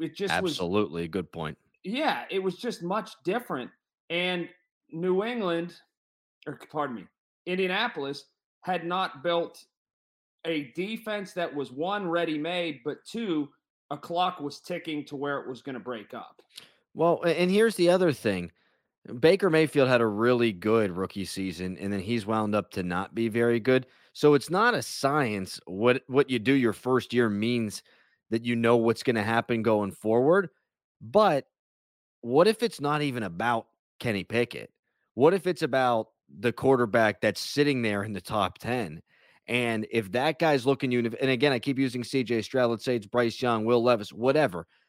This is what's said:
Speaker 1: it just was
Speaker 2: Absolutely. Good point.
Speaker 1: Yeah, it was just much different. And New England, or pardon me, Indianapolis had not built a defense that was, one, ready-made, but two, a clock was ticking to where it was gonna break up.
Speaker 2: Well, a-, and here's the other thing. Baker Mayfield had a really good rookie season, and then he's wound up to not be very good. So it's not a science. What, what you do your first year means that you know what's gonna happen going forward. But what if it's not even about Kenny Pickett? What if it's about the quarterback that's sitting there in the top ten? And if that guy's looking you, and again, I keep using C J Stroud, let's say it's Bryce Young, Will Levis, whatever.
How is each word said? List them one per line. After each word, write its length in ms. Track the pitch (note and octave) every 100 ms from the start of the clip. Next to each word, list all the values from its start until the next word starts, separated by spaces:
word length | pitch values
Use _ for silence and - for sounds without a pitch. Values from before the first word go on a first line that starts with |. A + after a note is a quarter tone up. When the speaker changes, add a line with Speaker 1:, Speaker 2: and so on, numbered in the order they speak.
Speaker 1:
it 160 | D#3+ -
just 260 | G3 F#3+
was 100 | F#3
Speaker 2:
Absolutely. 540 | C#3 F2 G2 G2+ E2 E2+
Good 220 | F#2 E2+
point. 240 | E2+ D#2 D2 _ _
Speaker 1:
Yeah, 400 | F3+ A#3+ D4+ C#3+ A#2+
it 140 | F#3+
was 140 | F#3+ F3
just 260 | A#3+ F#3+
much 300 | E3+ G3 - -
different. 460 | - G#3+ A#3 D3+ A#2+ _ _ _ _
And 380 | E3+ F3+ F3+ E3+ - _ _ _
New 320 | D#3+ F3+ F#3
England, 500 | G#3+ B3 G3 E3+ E3+ - _ _ _ _ _ _ -
or 120 | C#3 -
pardon 260 | D3 C#3+ A#2
me, 100 | F2+ _ _ _ -
Indianapolis 800 | F#3 F#3 F#3 A#3 F3 C#3 C#3+ - _ _ _
had 220 | - F3+
not 380 | E3 F3+ F#3 C#3+
built 420 | D3+ E3+ D#3 - - _ _ _ _ _ _ _
a 260 | E3 D#3+ C#3
defense 600 | A2+ F#3+ A3 A3 G#3 F#3+
that 220 | F3+ E3+
was, 180 | C#3+ C3
one, 340 | B2+ E3+ G3+ F#3
ready-made, 720 | E3+ E3 D#3 D#3 F3+ E3+ D3
but 200 | D3+ C#3+
two, 440 | - A3+ A3+ D#3+ C#3 _ _ _ _
a 60 | D3
clock 440 | - E3+ F3+ F3
was 200 | C#3+ -
ticking 440 | - F3 E3 D3+ C#3+
to 100 | C#3+
where 220 | C#3+ C#3
it 80 | -
was 140 | B2+
gonna 180 | C#3 B2+
break 320 | G#2+ A#2+ G2+
up. 280 | - F2 _ _ - - _ _
Speaker 2:
Well, 260 | - E3 D#3+
a-, 160 | E3+ D#3+
and 100 | F3+
here's 260 | G3 A3+ G3+
the 120 | F3
other 220 | F3+ F3+
thing. 400 | C3+ A2 F#2 F2 _ _ _ _ _ - B2
Baker 300 | D#3+ F#3+ G3
Mayfield 380 | D#3+ D#3 D3 C3
had 120 | B2
a 60 | A2+
really 460 | G#2 A#2 B2 A#2
good 380 | F#2 G#2 A2+ G#2+ F2
rookie 280 | F#2+ -
season, 520 | F#2 - F#2+ F2 F#2 F#2
and 140 | G2
then 80 | G2+
he's 260 | F2+ A#2 G2+
wound 280 | A2 G#2+
up 160 | G#2 G2
to 100 | -
not 320 | F2+ F2+ F#2+
be 140 | - A#2
very 320 | A2 A#2 A#2+
good. 260 | G#2+ C3 B2+ _ _
So 220 | - D3
it's 160 | D3 -
not 240 | F3 A3+
a 80 | G#3
science. 760 | - - C#3 D3 B2+ G#2 F#2 - -
What, 360 | F#2 A#2 B2 -
what 220 | C3 C#3
you 100 | B2
do 140 | G#2+
your 200 | C#3 A#2+
first 400 | G2 B2 B2+ -
year 160 | B2 A#2
means 540 | G2+ A2 A#2+ A2 - - _ _ _ _
that 140 | A2+
you 120 | A#2 A#2
know 200 | A#2 A#2+
what's 260 | A2+ A2+
gonna 200 | - A2+
happen 400 | G#2 A2+ - A#2
going 300 | A2 G#2+ G2+
forward. 580 | F#2 G#2+ A2+ C3+ F#3 F3+ _ _ _ _ _
But 460 | A2 D3 G#3+ D3 - _ _ _ _ _ _ _
what 260 | A#2 B2+ F#3
if 160 | A3
it's 180 | A#3 -
not 220 | C#3+ D3
even 200 | D3 B2
about 440 | G2+ E2+ A#2 A#2 - _ _ _
Kenny 240 | A#2+ G2+
Pickett? 460 | F2+ A2+ A#2+ - G#1+ _ _ _ _
What 200 | - C#3
if 120 | F#3 F3+
it's 160 | F3
about 460 | D#3 C3 C3 A#2 A2 _ _ D2+
the 140 | A2+
quarterback 680 | - C3 C3 A#2+ A2 A2 G#2
that's 200 | A2 G2
sitting 420 | - - D3 C3+
there 200 | A#2 G#2
in 100 | G#2
the 80 | G2
top 380 | - G#2+ F#2 -
ten? 440 | A2 B2+ F#2 D#2+ _ _ _ _ -
And 400 | A#2+ A#2+ A2 A2
if 220 | A2+ G2
that 260 | G#2+ C#3+ D#3
guy's 280 | E3 C#3+ A#2+
looking 260 | C3+ C3+
you, 60 | B2
and 320 | A#2 A2 C3+
again, 220 | B2+ C#3+
I 60 | C3
keep 200 | - C3
using 260 | C3+ B2
C 180 | A#2+ C3+
J 200 | A2 A#2
Stroud, 260 | G#2 C3 B2
let's 160 | A#2
say 120 | - B2
it's 100 | G2+
Bryce 340 | A#2+ A#2+ A2
Young, 240 | B2+ A2+
Will 180 | A2 A#2+
Levis, 300 | A#2 A#2+ G#2
whatever. 540 | F2+ A#2+ C#3+ C#3+ E2+ E2 _